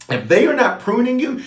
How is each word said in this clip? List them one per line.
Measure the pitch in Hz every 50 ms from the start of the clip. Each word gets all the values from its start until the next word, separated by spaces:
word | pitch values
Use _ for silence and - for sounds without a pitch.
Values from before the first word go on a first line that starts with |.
| - -
If | - - 113 -
they | - 214 - -
are | 277
not | 262 240 - - -
pruning | - 202 208 240 240 254 254 254
you, | 294 - 262 - -